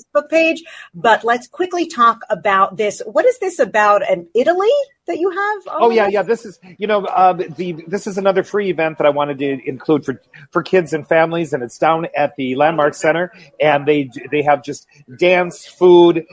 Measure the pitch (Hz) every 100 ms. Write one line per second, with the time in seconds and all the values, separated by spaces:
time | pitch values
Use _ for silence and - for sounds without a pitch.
0 | - 294 294 320 320 320 - - - 170
1 | 226 208 226 240 - - 359 359 330 240
2 | 233 220 - 208 208 190 190 185 208 196
3 | 202 254 480 480 370 349 226 214 208 208
4 | - 185 170 220 269 359 415 571 539 _
5 | - 339 370 359 415 415 - - 233 226
6 | 202 202 180 226 214 - 185 170 208 208
7 | 180 175 185 175 180 147 180 156 165 196
8 | 214 196 196 190 - 208 196 156 160 151
9 | 151 143 147 139 143 135 139 131 - 151
10 | 143 120 _ - - 175 - 185 165 156
11 | - 165 165 165 156 143 120 - 160 165
12 | 165 143 143 - 131 127 151 160 147 -
13 | 160 165 180 - - - 151 143 143 147
14 | 135 139 - 147 147 143 143 135 _ _
15 | - 123 175 180 175 - - - 180 175
16 | 170 165 160